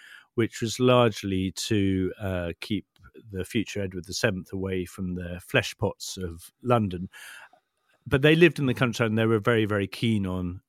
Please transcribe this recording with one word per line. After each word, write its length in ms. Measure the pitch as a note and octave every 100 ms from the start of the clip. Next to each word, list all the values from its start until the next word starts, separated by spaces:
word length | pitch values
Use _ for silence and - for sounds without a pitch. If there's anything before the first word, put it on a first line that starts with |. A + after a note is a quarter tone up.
| - - _ -
which 260 | G#2+ -
was 180 | A#2 -
largely 720 | B2+ B2 A#2+ G#2 G2 F#2+ F#2+ - -
to, 440 | G#2 G2 F#2+ F#2 -
uh, 320 | G2+ F#2 F2 E2
keep 240 | - G2+ - _ - - A2
the 120 | F#2+
future 380 | F#2 A#2 G2 G#2
Edward 240 | G2 F#2 E2+
the 80 |
seventh 400 | - A#2 F#2 -
away 320 | G2 F#2+ F#2+ F2
from 300 | - F#2 F2+
the 260 | F2 F2+ -
flesh 300 | C3 - -
pots 380 | G2+ - - -
of 380 | F2+ E2+ - _
London. 460 | B2 A#2+ G2+ F2 F#2+ - - - - _ _ _ _ _ -
But 140 | C#3
they 140 | D3 D#3+
lived 240 | F3 D3
in 60 | C3+
the 80 |
countryside 380 | A#2+ B2+ - A2+
and 60 | A2
they 80 | A2+
were 120 | A2+
very, 260 | G2+ A2+ G#2+
very 220 | G#2 G2
keen 380 | - A#2 A2 F#2+
on 360 | F#2 F2+ F#2